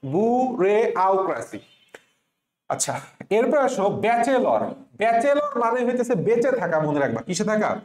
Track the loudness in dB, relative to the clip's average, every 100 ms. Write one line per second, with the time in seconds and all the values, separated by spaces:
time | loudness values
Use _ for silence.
0 | -2 0 2 0 0 0 2 2 2 0
1 | 2 2 0 -4 -6 -14 -16 _ _ -20
2 | _ _ _ _ _ _ _ -6 -4 -6
3 | -10 _ -2 0 2 2 0 0 -2 0
4 | 0 2 2 2 2 0 -2 -10 -20 -2
5 | 2 2 4 2 0 -2 -2 0 0 0
6 | 0 0 2 2 2 0 0 0 0 0
7 | 0 -2 -6 -4 -2 0 0 -4